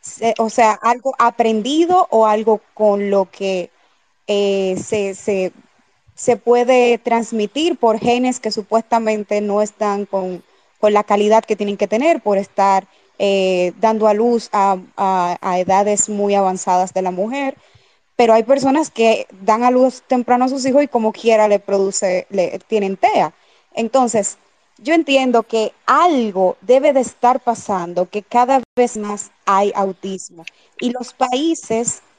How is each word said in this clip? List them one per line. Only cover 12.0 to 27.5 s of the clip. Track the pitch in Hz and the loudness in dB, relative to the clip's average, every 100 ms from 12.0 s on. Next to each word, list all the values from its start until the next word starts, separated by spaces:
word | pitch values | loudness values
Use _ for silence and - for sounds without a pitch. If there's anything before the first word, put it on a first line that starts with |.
| 302 320 | 0 0
por | 214 196 | 0 -2
estar, | 202 - 196 190 190 _ _ _ | -2 0 2 2 -2 _ _ _
eh, | 202 196 190 180 180 - | -2 0 0 0 -2 0
dando | 220 220 214 | 0 2 2
a | |
luz | 208 233 233 - | 2 2 0 -2
a, | 208 196 190 185 - | 0 0 0 -6 -4
a, | 190 190 175 175 | -2 0 -2 -4
a | 190 180 | -4 -2
edades | 180 190 208 208 - | 0 2 2 0 -2
muy | 208 202 | -2 0
avanzadas | 202 190 185 - 180 190 | 0 0 -2 -2 0 0
de | 190 | -4
la | 190 | -4
mujer. | 180 214 277 269 - _ _ _ _ _ - | -4 -6 -4 -8 -10 _ _ _ _ _ 0
Pero | 240 | 4
hay | 226 | 4
personas | 220 277 262 277 311 | 4 2 2 0 -2
que | - 226 220 - 190 | 0 2 2 -4 -6
dan | 190 220 | -2 2
a | 247 | 2
luz | 254 254 - | 4 2 0
temprano | _ 254 240 247 254 | _ -2 0 0 0
a | |
sus | 269 262 | -2 0
hijos | 262 | 2
y | 294 | 2
como | 247 220 | 0 -2
quiera | 214 226 220 214 | -2 2 4 4
le | 202 | 2
produce, | - 196 196 196 196 180 - | 0 -2 -2 -2 -2 -4 -4
le, | 196 175 - _ | -4 -4 -6 _
tienen | 220 196 190 | -4 -2 0
tea. | 370 392 156 _ _ _ _ | 0 2 0 _ _ _ _
Entonces, | - 226 269 247 226 196 - _ _ _ _ | -8 -2 0 2 0 -4 -10 _ _ _ _
yo | 220 | 0
entiendo | 330 294 269 262 233 | 0 2 0 2 0
que | 226 226 214 _ - | 0 -4 -4 _ -2
algo | 269 349 285 220 185 185 - | 2 2 2 -2 0 -2 -2
debe | 190 254 302 | 2 2 4
de | 269 | 0
estar | 247 - 240 254 | -2 0 0 0
pasando, | - | -2